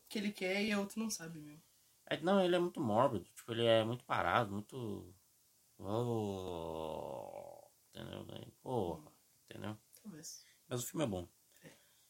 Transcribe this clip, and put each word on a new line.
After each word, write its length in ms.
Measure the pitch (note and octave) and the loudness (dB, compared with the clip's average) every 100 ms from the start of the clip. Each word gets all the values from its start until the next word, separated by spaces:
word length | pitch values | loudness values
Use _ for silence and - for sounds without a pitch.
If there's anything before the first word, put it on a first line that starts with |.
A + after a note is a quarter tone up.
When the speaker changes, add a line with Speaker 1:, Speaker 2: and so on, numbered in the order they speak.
| - | -8
Speaker 1:
que 100 | A3 | -4
ele 140 | G3+ | -4
quer 300 | - F#3 G3+ | -2 -2 0
e 80 | G#3+ | 0
a 80 | G3+ | 0
outra 180 | G3 A3 | -2 -4
não 120 | A3 | -4
sabe 280 | G#3 E3 D#3+ | -6 -8 -10
mesmo. 220 | D3+ D3+ - _ _ _ - | -14 -16 -20 _ _ _ -6
Speaker 2:
É, 120 | D3 | 0
não, 200 | E3+ G3+ | 4 6
ele 140 | F3+ F3 | 6 4
é 20 | |
muito 220 | F3 E3+ | 2 0
mórbido. 460 | A#2+ G#2+ C#3 G2 - | 4 6 6 2 -6
Tipo, 180 | - - | -12 -4
ele 140 | A2+ A#2 | 4 6
é 180 | A2+ | 8
muito 180 | A2 B2 | 6 0
parado, 460 | - A#2 F2 A2 G#2 | 0 2 4 4 4
muito, 600 | G2+ - C3 A2 F#2+ F2+ G2 _ _ _ _ _ - | -2 -6 -6 -4 -6 -10 -18 _ _ _ _ _ -10
oh, 1900 | G2 A2+ A#2+ A2+ G#2 F#2+ F#2 E2+ E2 D#2+ D#2+ D#2 C#2+ B1+ G1+ G1+ G1+ G1+ G1+ _ _ | -2 0 2 0 0 -2 -4 -4 -4 -4 -4 -4 -6 -8 -8 -10 -12 -16 -20 _ _
entendeu? 320 | G1+ G1+ G1+ | -12 -10 -10
Daí, 260 | G1+ - - - | -10 -12 -14 -12
porra, 380 | C#3 B2 F2 D#2 D2+ | -2 0 0 -2 -10
Speaker 1:
Hum. 20 | - _ _ | -20 _ _
Speaker 2:
entendeu? 320 | - G#2+ G2+ G#2+ _ - | -16 -10 -8 -10 _ -20
Speaker 1:
Talvez. 420 | G#3 D#3 - - - _ - | -16 -14 -14 -16 -20 _ -6
Speaker 2:
Mas 140 | B2 | -6
o 40 | - | -4
filme 180 | D#3+ | -2
é 40 | C3+ | -2
bom. 200 | F#2 F2 _ _ _ | -2 -6 _ _ _
Speaker 1:
É. 100 | - - _ _ | -20 -20 _ _